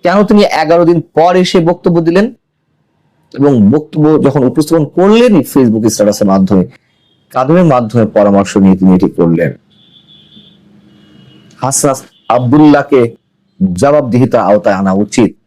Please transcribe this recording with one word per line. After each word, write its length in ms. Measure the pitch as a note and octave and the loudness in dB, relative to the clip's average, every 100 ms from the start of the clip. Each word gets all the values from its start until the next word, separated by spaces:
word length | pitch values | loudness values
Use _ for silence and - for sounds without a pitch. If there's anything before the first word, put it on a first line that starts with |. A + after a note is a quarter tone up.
কেন 200 | F3 G3 | 0 -2
তিনি 200 | G3 G#3 | 2 2
এগারো 420 | G3 C#3+ D#3 E3+ | 2 -2 0 2
দিন 160 | E3+ E3+ | 2 0
পর 340 | - - E3+ | -2 0 0
এসে 240 | F3+ F#3 F#3 | 0 0 0
বক্তব্য 420 | E3 F3 F#3 E3+ | -2 -2 -2 -2
দিলেন 320 | E3 F3 A3+ - _ _ _ _ _ _ _ _ _ | 0 -2 -2 -8 _ _ _ _ _ _ _ _ _
এবং 360 | - C#3+ B2+ G2+ | -4 0 2 2
বক্তব্য 540 | D3 D3+ D#3+ D3+ D#3 | 0 -4 -2 0 2
যখন 200 | C#3 C#3 | 0 0
উপস্থাপন 420 | C3 D#3 D3+ D#3+ | -2 -2 -2 -2
করলেন 560 | C#3+ - G3 A3 B3 F#3+ | -2 0 2 2 2 0
Facebook 480 | - C#3 B2 A2 A2 | 0 0 0 0 -2
স্ট্যাটাসের 380 | - G#2 G2+ G2+ | 0 -2 0 0
মাধ্যমে, 380 | F#2+ F#2+ G2 F2 _ _ _ _ _ _ | 0 0 0 -2 _ _ _ _ _ _
কাদমের 340 | B2+ C3 F3 | -4 0 2
মাধ্যমে 420 | E3+ B2+ A2 A#2+ | 2 0 0 -2
পরামর্শ 520 | G#2+ A2 G2+ G2 G2 G2+ | 0 0 2 0 0 0
নিয়ে 200 | F#2+ F2+ | 0 2
তিনি 180 | F#2+ | 2
এটি 140 | F#2 F#2+ | 0 -2
করলেন। 440 | - E2+ E2 C2+ C2 _ _ _ _ _ _ _ - _ _ _ _ _ _ _ - - - _ _ | -2 -2 0 -4 -8 _ _ _ _ _ _ _ -20 _ _ _ _ _ _ _ -20 -20 -20 _ _
হাসনাত 400 | B2+ C3 - C3 - _ - | -8 -4 -4 -4 -10 _ -4
আব্দুল্লাহকে 880 | A#2+ B2 D3 D3+ C#3+ C#3 C3+ A#2 - _ _ _ _ F#2+ | -2 0 4 4 2 2 0 0 -6 _ _ _ _ -6
জবাবদিহিতার 680 | F2 C#3 D3 B2+ A#2+ C3 A#2+ | -2 0 0 0 -2 0 0
আওতায় 340 | G2 G#2 A2 | 0 0 0
আনা 160 | F#2+ G2 | -2 -2
উচিত 460 | F#2+ G#2 - G#2 - | -2 -2 -2 -2 -4